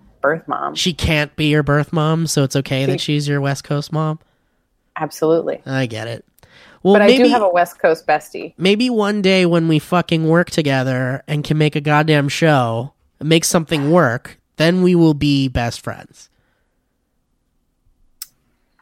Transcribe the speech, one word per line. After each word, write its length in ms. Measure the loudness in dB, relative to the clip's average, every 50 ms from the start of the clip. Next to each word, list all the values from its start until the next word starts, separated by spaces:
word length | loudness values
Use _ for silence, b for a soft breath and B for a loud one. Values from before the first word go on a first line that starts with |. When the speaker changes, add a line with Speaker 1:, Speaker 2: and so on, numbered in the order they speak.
| _ _ _ _
Speaker 1:
birth 260 | -2 -2 -2 -2 -4
mom. 280 | -8 -8 -8 -8 -8 -6
Speaker 2:
She 180 | -4 -4 -4 -4
can't 420 | -4 -2 -2 0 0 -2 -4 _
be 120 | -2 -2
your 160 | 0 2 0 0
birth 280 | 0 0 0 0 -2
mom, 360 | -2 -2 0 0 0 -2 -2
so 180 | -2 0 0 0
it's 120 | 0 0
okay 280 | -4 -4 -4 -4 -4 -2
that 160 | -2 -2 -2
Speaker 1:
She 140 | -2 -4 -4
Speaker 2:
she's 120 | -2 -2 -2
your 120 | -4 -2
West 240 | -2 -4 -4 -6 -6
Coast 280 | -6 -6 -6 -6 -6 -6
mom? 240 | -4 -4 -4 -6 -8 _ _ _ _ _ _ _ _ _ _ _ _ _ _ -12
Speaker 1:
Absolutely. 680 | -10 -10 -10 -6 -2 0 0 0 0 0 -4 -8 -8 -8
Speaker 2:
I 220 | -6 -4 -4 -4
get 200 | -4 -6 -8 -10
it. 160 | -10 -12 -14 -16 _ _ b b b b b b b b b 2
Well, 100 | 4 4
Speaker 1:
But 100 | 6 6
Speaker 2:
maybe, 160 | 6 6 6 4
Speaker 1:
I 40 | 4
do 40 | 4
have 100 | 2 2
a 60 | 2
West 300 | 2 2 0 0 -2 -2
Coast 280 | 0 0 0 0 0
bestie. 460 | -2 -2 -2 -4 -8 -14 -14 -14 -14 -8 -2
Speaker 2:
maybe 320 | 0 0 2 2 0 0
one 320 | 0 0 0 0 -2 0 0
day 240 | 2 2 2 2
when 220 | 2 2 2 2 2
we 100 | 0 0
fucking 500 | 0 0 0 -2 0 0 -2 0 2 2
work 220 | 2 2 0 0
together 720 | 0 0 0 2 2 0 0 0 -2 -2 -2 -4 -4 -6 -6
and 160 | -6 -6 -4 -2
can 140 | -2 0
make 200 | 0 0 0 0
a 40 | -2
goddamn 480 | 0 2 2 2 2 2 2 2 0 0
show, 640 | -2 0 2 4 4 4 2 0 -2 -4 -6 -8 -12 _ _ _ _ -8
make 240 | -2 0 0 0 2
something 460 | 0 -2 -2 -2 -2 -4 -2 0 2
work, 480 | 2 4 4 2 0 -4 -8 -14 -20 _ _ _ _ -2
then 240 | 0 0 2 2 2
we 120 | 2 4
will 200 | 4 4 4 2
be 340 | 2 0 0 2 0 0 -2
best 320 | -2 -4 -4 -4 -6 -8 -10
friends. 460 | -14 -14 -14 -16 -20 _ -20 -20 _ _ _ _ _ _ _ _ _ _ _ _ _ _ _ _ _ _ _ _ _ _ _ _ _ _ _ _ _ _ _ _ _ _ _ _ _ _ _ -20 -20 _ _ _ _ _ _ _ _ _ _